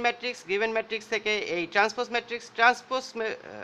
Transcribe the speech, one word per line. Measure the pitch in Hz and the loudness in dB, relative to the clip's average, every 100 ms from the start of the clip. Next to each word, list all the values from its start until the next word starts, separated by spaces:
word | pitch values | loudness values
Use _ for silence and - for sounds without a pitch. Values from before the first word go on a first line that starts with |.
| 240 | 2
ম্যাট্রিক্স, | 240 240 240 160 | 0 -4 -6 -2
গিভেন | 196 226 226 | 0 0 0
ম্যাট্রিক্স | 220 226 - | -2 -6 -4
থেকে | 220 214 214 - 175 | -4 0 -2 -2 -4
এই | 165 | 2
ট্রান্সপোজ | 208 214 214 233 233 | 4 4 2 -2 -2
ম্যাট্রিক্স, | 233 233 - - | -4 -8 -6 4
ট্রান্সপোজ | 233 240 - 262 - 233 | 6 6 0 -4 -4 -6
মে-, | 220 - | -4 -6
আহ, | - 104 | -10 -12